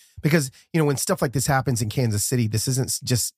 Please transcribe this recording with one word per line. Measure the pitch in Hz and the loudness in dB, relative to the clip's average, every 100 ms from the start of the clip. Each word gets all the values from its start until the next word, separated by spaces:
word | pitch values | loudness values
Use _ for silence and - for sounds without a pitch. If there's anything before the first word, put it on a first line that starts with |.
| _ - | _ -4
Because, | 151 165 131 - _ | 2 2 0 -8 _
you | 165 | 0
know, | |
when | 147 131 | 2 0
stuff | - 185 | -2 -2
like | 151 | 0
this | 135 - | 0 2
happens | 131 139 113 | 2 2 -2
in | 107 | -2
Kansas | 135 117 101 | 0 0 0
City, | - 127 110 | 0 0 0
this | 110 - | 0 0
isn't | 131 123 | -2 -2
s-, | - | -4
just | 127 123 - | -2 -2 -2